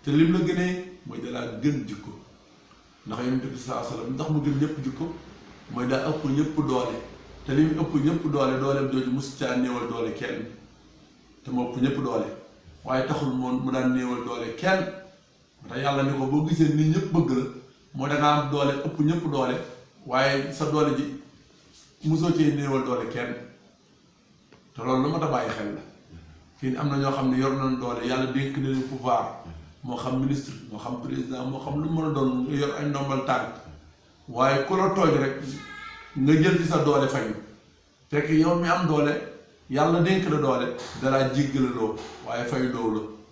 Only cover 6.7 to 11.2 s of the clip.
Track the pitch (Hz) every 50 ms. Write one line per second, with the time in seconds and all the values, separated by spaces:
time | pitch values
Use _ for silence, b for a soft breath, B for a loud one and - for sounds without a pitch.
6.7 | 131 123 120 117 107 - - - - - - - - - - - 131 147 156 156
7.7 | 151 151 160 - - 143 139 156 170 165 160 151 143 143 135 131 131 131 135 139
8.7 | 135 135 139 127 127 131 127 123 123 143 139 - - - 139 123 123 123 123 123
9.7 | 123 117 113 117 117 117 113 110 107 - 123 - - 113 113 - - - - -
10.7 | - - - - - - - _ _ _